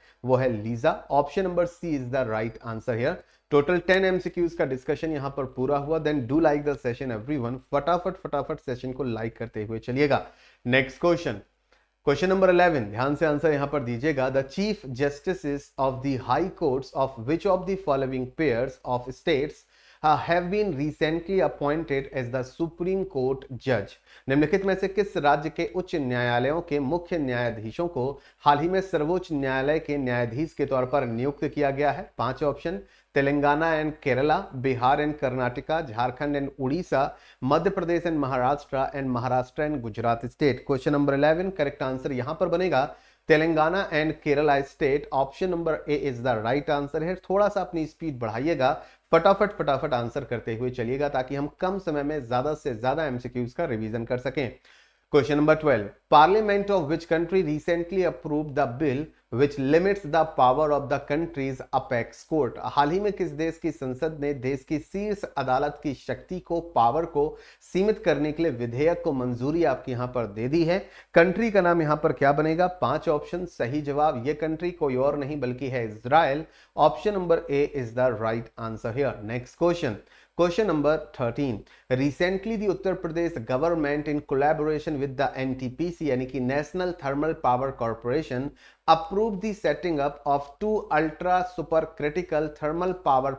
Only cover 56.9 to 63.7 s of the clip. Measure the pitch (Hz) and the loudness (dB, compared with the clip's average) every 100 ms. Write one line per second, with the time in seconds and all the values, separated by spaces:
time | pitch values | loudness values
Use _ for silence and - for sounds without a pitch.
56.9 | 160 - 165 165 190 160 151 - 170 170 | -4 0 0 2 2 2 0 0 -2 0
57.9 | 196 175 - 156 147 156 135 135 123 156 | 0 0 -2 -4 -2 -2 0 0 0 0
58.9 | 131 151 - _ 120 143 147 135 160 190 | 0 -4 -12 _ 0 2 2 2 4 4
59.9 | 196 151 160 156 - 127 135 151 143 131 | 0 0 0 0 4 4 6 2 2 0
60.9 | 139 - 147 165 147 135 131 - 131 - | -4 -2 -2 -2 -4 -6 -6 -4 -4 0
61.9 | 120 113 - - 160 120 - 127 143 147 | -2 -4 -10 -4 0 0 -2 -4 0 2
62.9 | 185 208 196 170 143 165 160 165 | 2 -2 -2 -4 -2 -4 -4 -6